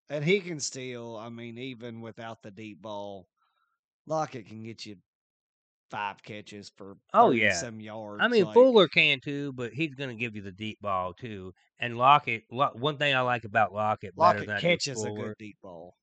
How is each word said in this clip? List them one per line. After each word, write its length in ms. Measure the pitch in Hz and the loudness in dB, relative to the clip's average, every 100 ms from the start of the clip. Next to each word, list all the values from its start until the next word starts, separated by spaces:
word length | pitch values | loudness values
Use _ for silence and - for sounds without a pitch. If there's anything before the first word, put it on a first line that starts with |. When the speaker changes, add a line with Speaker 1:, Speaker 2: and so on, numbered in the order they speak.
| _ | _
Speaker 1:
And 140 | 147 | -4
he 160 | 151 202 | 2 2
can 200 | 175 156 | 0 -8
still, 580 | - 135 127 123 117 110 | -8 -8 -10 -10 -10 -10
I 120 | 117 | -12
mean, 280 | 117 120 117 | -12 -12 -10
even 420 | 131 120 120 113 | -12 -10 -12 -12
without 420 | 113 107 113 113 | -12 -12 -14 -14
the 80 | 110 | -16
deep 300 | 98 110 104 | -14 -16 -14
ball, 460 | 110 104 101 98 87 _ _ _ _ _ _ _ - | -12 -10 -10 -12 -18 _ _ _ _ _ _ _ -6
Lockett 420 | 156 151 131 98 | -4 -4 -8 -14
can 160 | 110 | -14
get 220 | 113 110 107 | -14 -14 -14
you 120 | 98 _ _ _ _ _ _ _ _ _ | -16 _ _ _ _ _ _ _ _ _
five 320 | 107 104 95 | -6 -6 -8
catches 460 | - 107 101 104 98 _ | -14 -14 -14 -16 -18 _
for 200 | 98 98 _ | -18 -18 _
Speaker 2:
Oh, 140 | 196 226 | 4 6
Speaker 1:
thirty 120 | 123 | 6
Speaker 2:
yeah. 120 | 107 | 4
Speaker 1:
some 260 | 90 127 110 | 2 -4 -10
yards, 440 | 107 110 107 104 | -12 -10 -10 -2
Speaker 2:
I 40 | 214 | 2
mean, 180 | 233 185 | 4 6
Speaker 1:
like 80 | |
Speaker 2:
Fuller 340 | 226 262 226 165 | 8 10 10 6
can 320 | 175 156 135 | 6 4 2
too, 320 | 151 143 143 | -2 -6 -6
but 180 | 127 120 | -6 -8
he's 220 | 113 160 131 | -4 -6 -4
gonna 200 | 139 110 | -10 -6
give 200 | 120 104 | -6 -6
you 60 | |
the 80 | 98 | -12
deep 280 | 92 110 98 | -8 -10 -6
ball 320 | 101 92 92 | -4 -2 -4
too. 400 | 87 123 101 92 - _ _ | -8 -12 -10 -12 -16 _ _
And 180 | 120 117 | -8 2
Lockett, 460 | 131 147 131 113 - | 6 6 4 -6 -6
Lo-, 200 | 117 135 117 | -2 -2 0
one 220 | 135 139 | -4 0
thing 180 | 147 131 | 0 2
I 60 | |
like 240 | 127 120 107 | 0 -2 0
about 280 | 110 101 | 2 2
Lockett 420 | 101 107 107 101 90 | 2 0 -2 -6 4
better 240 | 170 104 | 4 4
Speaker 1:
Lockett 80 | 101 | -2
Speaker 2:
than 100 | 104 | -2
I 20 | |
do 80 | 170 | 0
Speaker 1:
catches 360 | 170 147 120 | 0 -2 -4
a 40 | 107 | -6
good 80 | 104 | -6
Speaker 2:
Fuller 200 | 107 107 | -10 -10
Speaker 1:
deep 180 | 107 98 | -16 -18
ball. 320 | 98 85 90 _ | -18 -18 -18 _